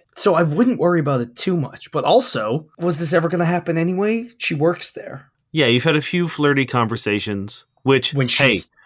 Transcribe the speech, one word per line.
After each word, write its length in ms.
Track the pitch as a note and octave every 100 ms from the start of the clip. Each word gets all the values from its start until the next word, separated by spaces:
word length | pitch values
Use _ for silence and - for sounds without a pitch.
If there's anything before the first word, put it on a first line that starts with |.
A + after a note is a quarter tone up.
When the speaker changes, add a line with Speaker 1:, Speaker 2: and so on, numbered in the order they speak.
| _ -
Speaker 1:
So 180 | G#3 E3
I 80 |
wouldn't 360 | E3 D3+ B3 A#3
worry 200 | E3+ E3+
about 220 | C#3+ C3
it 160 | A#2+ -
too 180 | - F3
much. 340 | C3 - -
But 120 | D3+
also, 640 | C3 A3 B3+ B2+ G#2+ C#3 - -
was 200 | E3+ D#3
this 160 | E3
ever 160 | F3+ E3
gonna 160 | F3 E3+
happen 320 | F3 E3+ E3
anyway? 500 | E3+ F#3 G#3 A3+ A#3+ -
She 160 | -
works 380 | D3+ D#3+ E3+ -
there. 400 | - - C3+ - _ _
Speaker 2:
Yeah, 140 | D#3+ B2+
you've 180 | A#2+ D#3
had 100 | D3+
a 60 |
few 260 | - F3 E3+
flirty 380 | - D3 C#3 B2+
conversations, 1000 | B2 A2+ A2+ G#2+ G#2 G#2+ G2 G2+ - - _
which, 300 | C3 C3+ -
Speaker 1:
When 140 | C#3+ B2
Speaker 2:
hey, 240 | - C#3 G2
Speaker 1:
she's 140 | - _